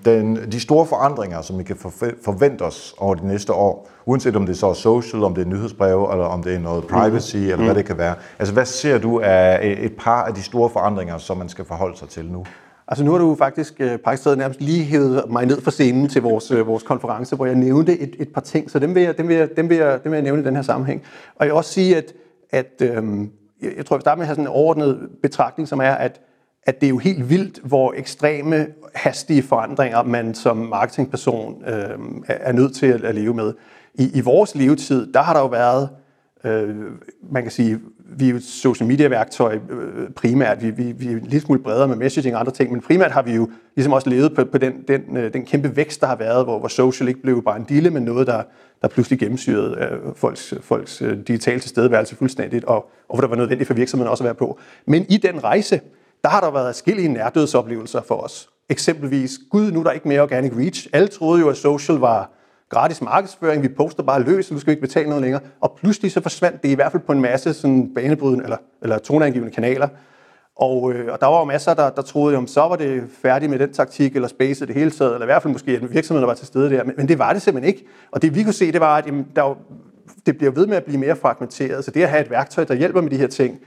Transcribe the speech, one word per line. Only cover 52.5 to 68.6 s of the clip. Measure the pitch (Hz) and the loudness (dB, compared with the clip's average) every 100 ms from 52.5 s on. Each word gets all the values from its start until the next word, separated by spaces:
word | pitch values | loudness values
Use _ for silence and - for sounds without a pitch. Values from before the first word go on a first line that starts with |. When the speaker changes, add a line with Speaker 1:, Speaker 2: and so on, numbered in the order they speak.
| 117 | -4
Speaker 2:
og, | 120 110 - _ _ | 0 -2 -2 _ _
og | 117 | -2
hvor | |
der | 123 | 0
var | 117 | 0
nødvendigt | 117 120 - | -2 -2 -2
for | |
virksomheden | 117 127 - 117 | -2 0 -2 -2
også | 113 | -2
at | 120 | -2
være | |
på. | 113 123 - - - - | -2 -4 -6 -18 -10 0
Men | 156 190 | 0 2
i | 202 | 2
den | 185 170 | 0 -2
rejse, | 113 185 208 170 - _ _ _ | 0 0 2 -2 -4 _ _ _
der | 147 | 2
har | 196 | 2
der | 170 | 2
været | 139 123 | 0 -2
adskillige | 117 - 208 165 | -2 -2 0 0
nærdødsoplevelser | 117 113 160 147 127 110 117 110 123 | 0 0 0 2 2 0 -6 -6 -8
for | - | -4
os. | 107 - - - _ - | -4 -4 -14 -20 _ -6
Eksempelvis, | 131 - 160 139 139 127 - - | -2 0 -2 -2 -2 -2 -8 -2
"Gud, | 208 214 | 0 2
nu | 165 | 0
er | |
der | 160 | 0
ikke | 123 151 | -2 0
mere | 143 | 2
organic | 147 127 135 117 | 2 2 -2 0
reach." | 165 - - | -2 -4 0
Alle | 143 202 | 2 2
troede | - 160 170 | 2 2 4
jo, | 151 | 4
at | 131 | 4
social | 143 147 143 151 | 0 0 0 2
var | 123 110 98 _ _ _ _ | 4 2 -2 _ _ _ _
gratis | 117 156 160 | 0 0 0
markedsføring, | 113 156 196 - 160 151 | -2 0 -2 -2 0 4
vi | 135 | 2
poster | 139 151 - | 4 0 0
bare | 135 135 | 0 2
løs, | 123 190 185 | 2 2 0
så | |
nu | 147 | -2
skal | 143 | 0
vi | |
ikke | 151 135 | 0 0
betale | 165 151 | 0 0
noget | 147 | 0
længere. | 127 143 - _ | 0 -2 -6 _
Og | - - | -4 0
pludselig | 196 208 196 | 0 0 0
så | 185 | -2
forsvandt | 170 - 175 - | -4 0 -2 0
det | 139 | 0
i | |
hvert | 135 147 | 2 2
fald | 170 | 0
på | - | 0
en | 139 | 0
masse | 127 131 165 | 2 0 -2
sådan | 147 143 131 117 | 0 2 2 2
banebrydende | 120 135 151 139 127 | -2 0 0 0 0
eller, | - 113 | -2 -8